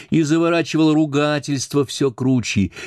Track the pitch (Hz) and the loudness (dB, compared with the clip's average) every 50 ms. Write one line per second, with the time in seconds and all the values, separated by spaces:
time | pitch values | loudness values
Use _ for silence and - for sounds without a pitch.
0 | - - - 160 160 143 160 165 170 165 170 165 147 - - 156 160 156 151 156 | -6 0 0 0 2 2 2 2 2 2 0 0 -2 -2 0 2 2 4 4 2
1 | 156 147 135 143 147 151 151 147 131 147 143 127 113 - - 143 139 - - - | 2 2 0 0 0 0 -2 -2 -4 -4 -6 -6 -4 -2 -2 -2 -2 -2 -2 -2
2 | 147 135 117 - 123 131 131 123 107 - - 104 95 92 - - - | -2 -2 -2 -2 0 2 2 0 0 0 0 0 0 -2 -4 -10 -14